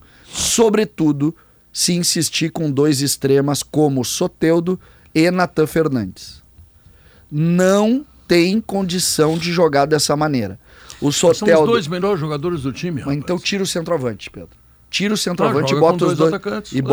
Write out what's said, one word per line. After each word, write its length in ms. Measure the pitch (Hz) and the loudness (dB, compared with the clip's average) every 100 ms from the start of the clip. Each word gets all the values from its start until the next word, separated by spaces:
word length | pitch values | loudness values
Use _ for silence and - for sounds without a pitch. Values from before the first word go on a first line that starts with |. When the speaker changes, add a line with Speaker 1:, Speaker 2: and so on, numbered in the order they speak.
| - _ | -10 _
Speaker 1:
sobretudo 1080 | - - - - 226 214 214 - 160 143 147 165 _ _ _ | -14 -8 -2 2 2 2 0 0 0 0 -2 -4 _ _ _
se 200 | - - | -4 -2
insistir 580 | 175 170 175 147 - 165 | 0 0 -2 -2 -2 -4
com 180 | - 156 | -4 -2
dois 320 | 135 151 135 | 0 2 2
extremas 640 | 139 - 135 139 139 143 | -2 -2 0 2 2 -2
como 420 | - 147 151 135 | -4 0 2 0
Soteldo 760 | 120 - 180 - 160 170 170 185 - - _ | -2 -2 -4 -2 0 2 0 -4 -8 -20 _
e 160 | 160 165 | 0 2
Natan 380 | 180 175 - 156 | 2 0 0 0
Fernandes. 760 | 165 156 131 98 - - - _ _ - _ _ _ _ _ - | 0 0 -2 -6 -10 -18 -20 _ _ -20 _ _ _ _ _ -8
Não 720 | 151 165 175 185 202 214 262 302 _ - | -2 0 2 4 4 2 0 -4 _ 0
tem 340 | 175 175 214 | 2 2 0
condição 760 | - 196 190 180 156 - 156 165 | -2 -4 -4 -2 -2 2 2 0
de 140 | 170 | -2
jogar 340 | 170 165 139 147 | 2 2 4 2
dessa 300 | 151 - 147 | 2 0 0
maneira. 420 | 156 135 101 95 _ - - - | 0 -2 -4 -8 _ -20 -20 -4
O 60 | 143 | -2
Speaker 2:
Mas 100 | 143 | 2
são 140 | 180 | 2
os 80 | 160 | 4
Speaker 1:
Soteldo 280 | 208 160 151 | 4 4 4
Speaker 2:
dois 140 | 233 151 | 2 -2
melhores 320 | 180 190 202 | -4 -2 -2
jogadores 420 | 156 151 170 170 | -2 -4 -4 -4
do 100 | 135 | -6
time, 300 | 120 180 147 | -6 -6 -6
Speaker 1:
Mas 120 | 143 143 | -4 -4
então 200 | 131 180 | -4 -4
Speaker 2:
rapaz. 120 | - | -4
Speaker 1:
tira 140 | 202 | -4
o 40 | 190 | -4
centroavante, 640 | 180 165 170 127 101 - | -4 -4 -2 -4 -6 -12
Pedro. 200 | - 85 _ _ _ _ | -18 -20 _ _ _ _
Tira 240 | - 196 | -4 -2
o 20 | 214 | -2
centroavante 560 | - 175 156 135 139 | -2 0 0 0 0
Speaker 2:
Não, 60 | 139 | 2
Speaker 1:
e 20 | |
Speaker 2:
joga 0 | |
Speaker 1:
bota 180 | 160 175 | 2 2
Speaker 2:
com 60 | 170 | 0
Speaker 1:
os 60 | 135 | 2
Speaker 2:
dois 20 | |
Speaker 1:
dois, 140 | 160 | 0
Speaker 2:
atacantes, 380 | 190 202 107 - | 0 -4 -8 -6
Speaker 1:
e 100 | 127 | -4
Speaker 2:
claro, 60 | 131 | 2